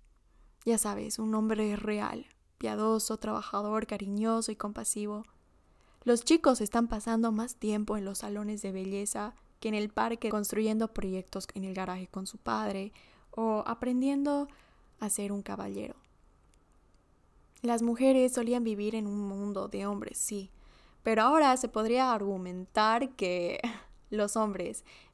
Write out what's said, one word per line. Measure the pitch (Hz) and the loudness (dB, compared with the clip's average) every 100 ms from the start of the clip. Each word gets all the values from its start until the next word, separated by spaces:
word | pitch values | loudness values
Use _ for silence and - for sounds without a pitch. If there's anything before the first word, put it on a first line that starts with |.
| - _ _ _ - _ | -20 _ _ _ -20 _
Ya | - 226 | 0 2
sabes, | 214 202 214 - | 2 -2 -6 -4
un | 220 | 0
hombre | 220 220 214 214 208 | 0 2 2 0 0
real, | 214 208 208 226 - _ _ - | -2 -2 -2 -6 -12 _ _ -8
piadoso, | 220 214 220 220 - 220 | -4 0 2 2 0 -4
trabajador, | 220 214 - 202 208 220 214 | -4 -4 -4 -4 -2 -2 -2
cariñoso | 202 196 202 220 226 226 | -6 -4 -2 2 2 0
y | 214 | -4
compasivo. | 208 214 220 208 208 208 220 _ _ _ _ _ _ _ | -6 -6 -4 -4 -4 -6 -10 _ _ _ _ _ _ _
Los | 247 233 | 2 2
chicos | - 320 302 247 | 6 6 6 4
están | 214 233 233 | 2 2 0
pasando | 214 233 226 226 | -2 0 2 2
más | 214 240 - | 0 -4 -4
tiempo | 214 214 214 214 | -2 0 0 -2
en | 196 | -4
los | 196 | -6
salones | 208 202 208 208 | -6 -6 -6 -6
de | 196 | -6
belleza | 190 190 196 202 220 208 - _ - | -6 -4 -4 -4 -4 -8 -10 _ -8
que | 220 | -4
en | 214 | -2
el | 208 | -2
parque, | 214 226 233 220 | 0 0 0 -2
construyendo | 214 202 220 220 220 220 | -2 0 0 2 2 0
proyectos | - 196 185 - 196 - | -2 -4 -4 -6 -10 -8
en | 196 190 | -8 -6
el | |
garaje | 190 190 185 185 | -4 -6 -6 -8
con | 190 190 | -8 -10
su | - | -8
padre | - 220 214 190 202 - - - - | -4 -2 -2 -4 -8 -12 -20 -20 -14
o | - 226 214 - | -4 0 0 -2
aprendiendo | 233 254 247 269 277 285 285 285 - - _ _ - | -4 0 2 2 2 2 0 -2 -8 -20 _ _ -8
a | 208 | -4
ser | 202 202 | -2 -2
un | 202 | -4
caballero. | 196 202 196 196 214 - _ _ _ _ _ _ _ _ _ _ _ _ _ _ _ - | -6 -8 -6 -8 -10 -12 _ _ _ _ _ _ _ _ _ _ _ _ _ _ _ -6
Las | 233 233 | 0 2
mujeres | 233 233 269 262 254 | 2 4 6 8 6
solían | 254 233 247 | 2 0 0
vivir | 226 208 208 220 | 0 0 -2 -2
en | 208 | -4
un | 202 202 | -4 -4
mundo | 196 202 196 202 | -4 -4 -4 -6
de | 202 202 | -6 -4
hombres, | 202 - - | -4 -6 -6
sí, | - 208 196 - - - - _ | -4 -4 -8 -18 -20 -20 -20 _
pero | 226 220 | 0 4
ahora | 240 311 285 254 | 6 8 6 6
se | 233 | 2
podría | 214 220 247 262 | 0 2 4 4
argumentar | 220 202 190 180 180 185 - 214 233 269 - | 2 0 -4 -4 -8 -2 4 4 4 0 -2
que | 185 180 175 - 233 220 - | 0 0 0 -2 -4 -6 -16
<laughs> | - - | -20 -6
los | 214 202 226 | -2 0 2
hombres | 214 190 180 214 - - - | 0 -2 -6 -8 -14 -20 -20